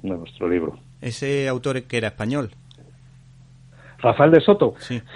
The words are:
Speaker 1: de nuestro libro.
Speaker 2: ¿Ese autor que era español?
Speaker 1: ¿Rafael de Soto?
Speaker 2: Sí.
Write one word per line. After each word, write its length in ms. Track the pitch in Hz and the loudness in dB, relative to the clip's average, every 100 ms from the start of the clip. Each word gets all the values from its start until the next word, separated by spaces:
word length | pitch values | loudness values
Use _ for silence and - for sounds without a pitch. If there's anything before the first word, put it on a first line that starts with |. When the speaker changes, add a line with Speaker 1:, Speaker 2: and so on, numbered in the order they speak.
Speaker 1:
de 80 | 98 | -10
nuestro 380 | 87 82 - 90 | -10 -12 -8 -2
libro. 300 | 87 78 - - - | -2 -4 -10 -18 -14
Speaker 2:
¿Ese 480 | 131 117 139 139 135 | -12 -8 -6 -4 -4
autor 340 | 127 139 127 | -4 -4 -6
que 140 | 123 120 | -6 -6
era 120 | 110 | -4
español? 420 | - 107 143 117 - - - - - - - - - - - - - - - | -6 -6 -4 -6 -12 -20 -20 -20 -20 -20 -20 -20 -20 -20 -20 -20 -20 -20 -2
Speaker 1:
¿Rafael 320 | 123 120 147 | 0 4 6
de 100 | 160 | 6
Soto? 320 | - 202 127 - | 6 4 2 -2
Speaker 2:
Sí. 240 | - 120 - | -10 -10 -10